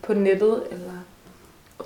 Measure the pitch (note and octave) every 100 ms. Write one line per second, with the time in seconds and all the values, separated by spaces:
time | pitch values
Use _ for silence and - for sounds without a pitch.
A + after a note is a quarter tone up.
0 | - G3+ G3 F#3+ G#3 A3+ - F3+ F3+ F3+
1 | F3+ - - - - - - -